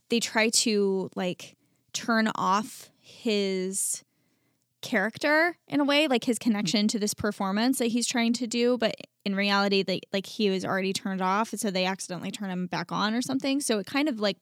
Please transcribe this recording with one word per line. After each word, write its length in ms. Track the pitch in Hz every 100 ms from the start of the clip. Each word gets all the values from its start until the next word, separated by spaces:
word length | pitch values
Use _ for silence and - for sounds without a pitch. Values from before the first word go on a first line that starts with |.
| -
they 100 | 240
try 300 | - 226 220
to, 600 | - 247 208 196 190 180 -
like, 400 | 185 - - - _ _ _
turn 340 | - - 226 220
off 560 | - 185 196 240 - - _
his 1080 | - - 240 208 196 190 185 190 - - - _ _ _ _ _ _ _
character 760 | - 220 208 - 294 311 339 339 -
in 140 | 285
a 40 |
way, 220 | 277 285 311
like, 180 | 247
his 140 | 262 220
connection 480 | 240 208 196 220 214
to 100 | 214
this 160 | 208
performance 640 | - 214 - 190 202 240 262
that 80 | 233
he's 200 | 240 233
trying 260 | 247 233
to 120 | 233 233
do, 300 | 240 240 247
but 160 | 220 - - _
in 100 | 202
reality, 480 | 190 202 202 202 196
they, 180 | 190 185 -
like, 140 | 196 -
he 240 | - 208
was 140 | 185
already 280 | 190 185 190
turned 280 | 190 202 190
off, 320 | 185 196 226
and 60 | 208
so 100 | 214
they 140 | 185 185
accidentally 440 | 190 - 175 190
turn 200 | 190 196
him 160 | 180 180
back 240 | 180 175
on 200 | 175 202
or 60 | 226
something. 380 | 254 269 277 277
So 180 | - 220
it 60 | 185
kind 220 | 277 302
of, 120 | 220
like, 160 | 208 185